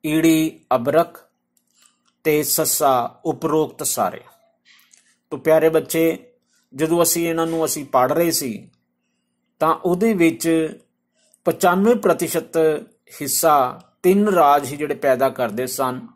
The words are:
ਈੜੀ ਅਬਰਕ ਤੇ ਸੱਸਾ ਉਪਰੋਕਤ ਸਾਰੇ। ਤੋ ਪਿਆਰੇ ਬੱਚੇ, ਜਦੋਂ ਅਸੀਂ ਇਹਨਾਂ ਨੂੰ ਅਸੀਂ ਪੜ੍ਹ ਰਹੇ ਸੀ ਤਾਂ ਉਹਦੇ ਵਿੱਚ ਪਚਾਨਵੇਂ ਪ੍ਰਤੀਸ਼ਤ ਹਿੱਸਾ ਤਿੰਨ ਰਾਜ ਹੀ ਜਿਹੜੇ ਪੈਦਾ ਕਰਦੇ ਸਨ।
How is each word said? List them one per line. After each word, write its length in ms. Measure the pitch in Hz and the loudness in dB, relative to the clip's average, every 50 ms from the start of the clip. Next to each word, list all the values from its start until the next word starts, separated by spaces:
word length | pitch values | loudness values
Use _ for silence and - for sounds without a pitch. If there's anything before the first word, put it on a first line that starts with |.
| - | -4
ਈੜੀ 540 | 156 151 160 160 165 160 156 160 151 - - _ _ 127 | -2 -2 2 2 2 2 2 0 -4 -6 -12 _ _ -4
ਅਬਰਕ 540 | 123 120 139 143 160 170 - - - _ _ _ _ _ _ _ _ _ _ _ _ _ _ _ _ _ _ _ _ _ | -2 -2 0 0 0 0 0 -8 -20 _ _ _ _ _ _ _ _ _ _ _ _ _ _ _ _ _ _ _ _ _
ਤੇ 180 | 156 151 151 | -2 0 0
ਸੱਸਾ 800 | 147 - - - 156 - - - 156 139 131 123 120 - - _ _ | 0 -2 -2 -2 -2 -2 -2 0 2 2 2 2 0 -4 -10 _ _
ਉਪਰੋਕਤ 580 | 165 151 - 165 156 151 156 156 123 - - | -6 -6 -4 -4 -2 0 0 -2 -2 -6 -8
ਸਾਰੇ। 380 | 147 - - 123 104 90 - - - - _ _ _ _ _ _ _ _ _ _ _ _ _ _ _ _ _ _ _ _ | -6 -6 -2 -2 -2 -4 -4 -8 -20 -20 _ _ _ _ _ _ _ _ _ _ _ _ _ _ _ _ _ _ _ _
ਤੋ 60 | 151 | -14
ਪਿਆਰੇ 320 | 131 - 160 156 160 156 160 | -4 0 2 2 4 4 2
ਬੱਚੇ, 640 | 160 160 - - - 165 165 165 160 - - _ _ _ _ _ _ _ _ _ - | 2 0 -2 -2 -2 0 0 0 -2 -4 -12 _ _ _ _ _ _ _ _ _ -6
ਜਦੋਂ 280 | 135 156 160 170 170 | -4 -2 0 2 2
ਅਸੀਂ 260 | 170 165 - 170 170 170 | 2 0 0 -2 -2 -2
ਇਹਨਾਂ 180 | 165 165 165 | -2 -2 -2
ਨੂੰ 180 | 165 165 165 160 | -2 -2 -2 -2
ਅਸੀਂ 200 | 160 - 151 139 | -2 -4 -8 -8
ਪੜ੍ਹ 300 | - - 127 127 127 151 | -2 0 2 2 2 2
ਰਹੇ 160 | 160 170 170 | 0 0 0
ਸੀ 400 | 156 - 147 123 107 92 - _ _ _ _ _ _ _ _ _ _ _ _ _ _ _ _ _ _ _ | -2 -4 -6 -6 -10 -12 -14 _ _ _ _ _ _ _ _ _ _ _ _ _ _ _ _ _ _ _
ਤਾਂ 160 | 160 160 160 | -2 -2 -2
ਉਹਦੇ 380 | - - 180 175 175 220 226 220 | -2 -2 -2 -2 0 0 0 2
ਵਿੱਚ 680 | 180 170 160 - - - 165 165 160 160 156 - - _ _ _ _ _ _ _ _ _ _ _ _ _ | 2 2 0 0 0 -2 -2 0 0 -2 -4 -8 -16 _ _ _ _ _ _ _ _ _ _ _ _ _
ਪਚਾਨਵੇਂ 520 | 175 165 - - 180 175 190 196 233 240 | -4 -2 2 2 2 2 2 2 2 2
ਪ੍ਰਤੀਸ਼ਤ 600 | - - 185 165 - 175 160 - 165 160 - - 165 160 156 151 147 - _ _ _ _ _ - - | 2 2 0 0 0 -2 -4 -4 -6 -6 -4 -2 0 0 2 0 -2 -8 _ _ _ _ _ -14 -10
ਹਿੱਸਾ 580 | 147 131 - - - 160 151 143 127 127 - 165 - _ _ _ | -8 -6 -4 0 2 4 4 4 2 0 -4 -12 -20 _ _ _
ਤਿੰਨ 260 | - 180 190 202 208 214 | 2 2 4 4 2 2
ਰਾਜ 380 | 185 175 160 143 143 143 139 | 4 4 6 6 4 4 0
ਹੀ 100 | 123 147 | -4 -8
ਜਿਹੜੇ 180 | 143 151 143 143 | -8 -6 -6 -4
ਪੈਦਾ 340 | 135 - 139 131 123 135 131 | -2 0 0 2 2 0 -2
ਕਰਦੇ 380 | 113 - 123 113 101 117 131 | 0 -2 -4 -4 -4 -6 -6
ਸਨ। 400 | 127 - - 135 127 127 127 - - _ | -6 -4 -4 -4 -4 -4 -8 -14 -18 _